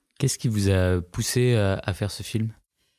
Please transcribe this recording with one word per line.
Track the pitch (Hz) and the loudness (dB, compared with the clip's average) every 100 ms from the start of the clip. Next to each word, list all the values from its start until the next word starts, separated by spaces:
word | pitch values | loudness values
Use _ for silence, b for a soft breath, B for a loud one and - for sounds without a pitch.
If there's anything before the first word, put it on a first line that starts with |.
| _ - | _ -4
Qu'est-ce | 135 - | -2 -2
qui | 127 | -2
vous | 107 98 | 0 2
a | 95 90 90 | 4 4 2
poussé | 85 - 110 123 123 | -2 -6 -2 0 2
à, | 117 98 95 | 4 2 0
à | - | -4
faire | 95 101 | -4 -6
ce | - | -8
film ? | - 110 113 - _ _ _ | -6 -4 -4 -8 _ _ _